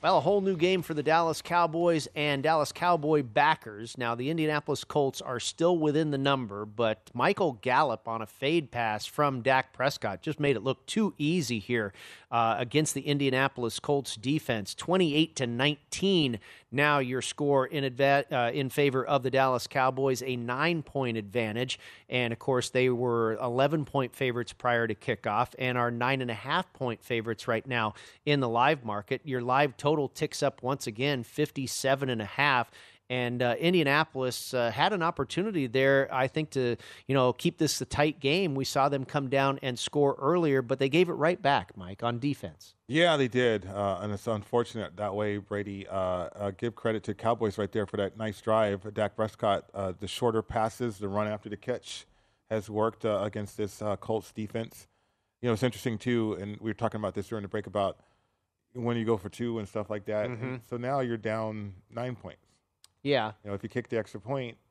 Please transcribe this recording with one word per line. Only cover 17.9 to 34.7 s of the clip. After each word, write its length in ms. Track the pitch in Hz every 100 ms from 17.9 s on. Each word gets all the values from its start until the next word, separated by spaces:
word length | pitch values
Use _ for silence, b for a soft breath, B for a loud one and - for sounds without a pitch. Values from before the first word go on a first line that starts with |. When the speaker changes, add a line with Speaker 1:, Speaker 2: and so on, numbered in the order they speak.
| 123 139 139 139
Speaker 1:
uh, 200 | 139 120
in 200 | 147 135
favor 340 | - 143 131 123
of 160 | 143
the 80 | 127
Dallas 380 | 131 131 123 -
Cowboys, 560 | 143 131 131 135 127
a 120 | 131 123
nine-point 840 | 120 123 156 170 139 139 127 113
advantage. 580 | 101 110 113 107 131 - B B B
And, 240 | 127 120
of 60 | 113
course, 320 | - 127 -
they 180 | 127 127
were 460 | 120 123 117 113 107
eleven-point 800 | 123 120 143 156 143 139 123 -
favorites 380 | 131 120 117
prior 340 | - 123 120 113
to 80 | 104
kickoff 540 | - 110 113 104 123 -
and 180 | 127 123
are 140 | 120
nine 320 | 120 120 135
and 80 | 123
a 20 |
half 400 | 110 131 165 185
point 300 | - 127 110
favorites 440 | - 117 110 110 -
right 180 | 113 135
now 260 | 120 110 - B B -
in 140 | 147
the 100 | 123
live 340 | 117 131 156
market. 380 | 117 104 104 131
Your 180 | 151 127
live 360 | 123 131 147 120
total 320 | 147 156 135
ticks 320 | - 151 -
up 220 | 139 -
once 240 | 123 135 -
again, 340 | 110 139 139
fifty-seven 880 | 113 - 151 - 127 - 135 135 135
and 140 | 117
a 20 | 104
half. 460 | - 143 127 117 B B B _
And, 340 | 127 123 120
uh, 120 | 123 117
Indianapolis, 920 | 165 180 143 143 160 131 127 - -
uh, 180 | 127 117